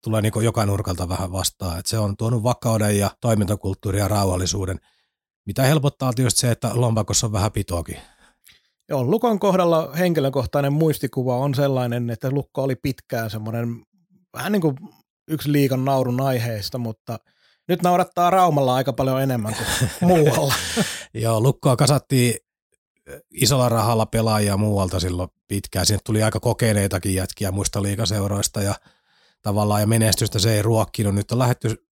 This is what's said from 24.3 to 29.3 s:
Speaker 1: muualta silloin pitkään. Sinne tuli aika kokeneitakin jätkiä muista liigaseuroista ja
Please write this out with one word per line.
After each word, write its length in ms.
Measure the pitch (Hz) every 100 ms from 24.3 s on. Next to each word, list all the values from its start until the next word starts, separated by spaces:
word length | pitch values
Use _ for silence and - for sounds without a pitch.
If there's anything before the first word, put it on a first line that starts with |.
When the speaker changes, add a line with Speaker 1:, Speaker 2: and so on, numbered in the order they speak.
| 107 104 98
Speaker 1:
muualta 440 | 107 101 95 92
silloin 280 | 90 87 90 _ _
pitkään. 380 | 98 - 104 87
Sinne 140 | 104
tuli 180 | - 107
aika 180 | 110 -
kokeneitakin 760 | - 113 117 104 98 92 98
jätkiä 360 | 92 92 - 98
muista 320 | 98 98 -
liigaseuroista 800 | 101 101 113 107 101 101 101 -
ja 120 | 98 - _ _ _ _ _